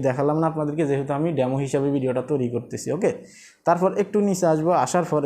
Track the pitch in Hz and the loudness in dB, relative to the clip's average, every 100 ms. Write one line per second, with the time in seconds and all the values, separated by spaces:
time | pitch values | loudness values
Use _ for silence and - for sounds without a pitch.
0 | 135 127 143 156 160 156 151 151 147 139 | 2 2 0 2 0 0 -4 -2 0 0
1 | 139 143 160 127 127 135 139 143 139 143 | -2 -2 -2 0 0 0 0 0 0 0
2 | 131 127 123 147 120 120 - 117 127 147 | 0 -2 -2 0 0 -2 -6 -10 -4 0
3 | 208 - - - - _ - 175 185 190 | 0 -2 -10 -20 -20 _ 0 2 2 0
4 | 190 208 202 185 170 156 160 170 131 180 | 0 2 2 2 2 2 2 2 2 0
5 | 165 151 | 0 0